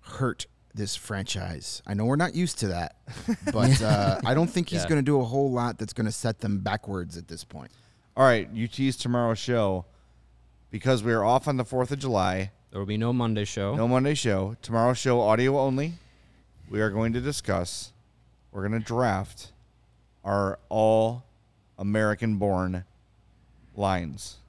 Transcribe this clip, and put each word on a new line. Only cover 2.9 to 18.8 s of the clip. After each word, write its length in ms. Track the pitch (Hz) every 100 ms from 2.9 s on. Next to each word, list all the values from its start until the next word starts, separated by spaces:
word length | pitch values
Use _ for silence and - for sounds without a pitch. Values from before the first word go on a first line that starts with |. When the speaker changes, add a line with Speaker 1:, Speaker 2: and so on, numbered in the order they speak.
| - - -
Speaker 2:
<laughs> 300 | - 226 -
Speaker 1:
but, 280 | 110 117 135
uh, 380 | 107 104 101 95 -
I 80 |
don't 160 | 135 170
think 200 | - 175
he's 140 | 170
Speaker 2:
Yeah. 60 | -
Speaker 1:
gonna 120 | 156
do 180 | 135 143
a 20 |
whole 260 | 120 135 139
lot 260 | 123 120 110
that's 140 | 110
gonna 180 | - 110
set 280 | - 120 107
them 200 | 113 101
backwards 580 | 95 101 - 98 87 85
at 120 | -
this 140 | 80 -
point. 260 | 80 62 _ _ _ _ -
Speaker 3:
All 60 | 131
right, 240 | 117 90
you 140 | 110 113
tease 280 | - 135 127
tomorrow's 420 | 123 120 120 113
show. 460 | - 120 101 92 90 _ _ _ _ _ _ _ _
Because 320 | 110 127 131
we 120 | 110
are 100 | 113
off 240 | 104 127 147
on 80 | 135
the 80 |
fourth 280 | 117 127 123
of 80 | 139
July. 520 | 135 110 92 92 95 - _
Speaker 2:
There 80 | -
will 60 | 98
be 120 | 107
no 160 | 117
Monday 320 | 123 117 107 104
show. 280 | - 98 107
Speaker 3:
No 120 | 117
Monday 260 | 127 135 147
show. 420 | 123 98 98 117
Tomorrow's 360 | - 113 120 123
show, 240 | 135 120
audio 360 | 107 110 127 139
only. 360 | 135 131 151 170 - _ _ _ _ _ -
We 120 | 104
are 80 | 107
going 240 | 101 113
to 80 | 117
discuss, 720 | 127 143 - 92 90 - - _ _ _ _ _ _
we're 120 | 101
gonna 180 | 98 113